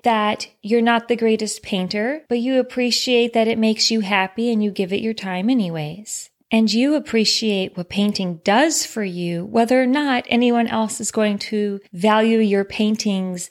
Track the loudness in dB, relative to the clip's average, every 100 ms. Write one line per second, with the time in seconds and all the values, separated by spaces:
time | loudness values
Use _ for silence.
0 | 0 2 0 -2 -8 _ -2 2 4 2
1 | 0 0 2 0 -2 -8 -6 -4 -4 -4
2 | -4 -6 -4 -2 0 0 0 -2 -2 0
3 | 2 2 2 2 2 2 2 2 0 0
4 | 0 0 0 -2 -2 0 0 -2 -2 -2
5 | -4 -6 -6 -4 0 0 0 -4 -8 -10
6 | -12 -12 -14 _ _ 2 2 2 2 0
7 | 0 0 2 2 0 -2 -2 -6 -6 -2
8 | 0 0 -4 -2 2 4 4 0 -4 -6
9 | -6 -4 -4 -4 -2 0 2 2 2 2
10 | 0 -2 0 0 2 2 0 0 -2 -4
11 | -6 0 0 -2 -4 -4 -4 -6 -10 -2
12 | 2 4 4 4 4 2 0 0 0 0
13 | -2 -2 -4 -6 -10